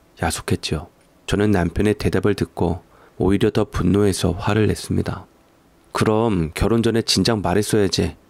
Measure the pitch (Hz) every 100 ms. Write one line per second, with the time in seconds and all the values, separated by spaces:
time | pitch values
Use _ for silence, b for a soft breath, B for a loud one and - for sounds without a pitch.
0 | _ - 80 - - 90 - 80 - _
1 | _ _ - 95 107 98 85 - 107 104
2 | 92 95 104 98 85 - 87 82 b b
3 | b - 90 98 107 113 104 - 87 101
4 | 104 - 92 87 - 107 101 87 - 90
5 | - 92 - _ _ _ _ _ _ -
6 | 110 107 117 92 80 - 98 117 113 110
7 | - 95 95 110 87 92 104 110 95 -
8 | 87 -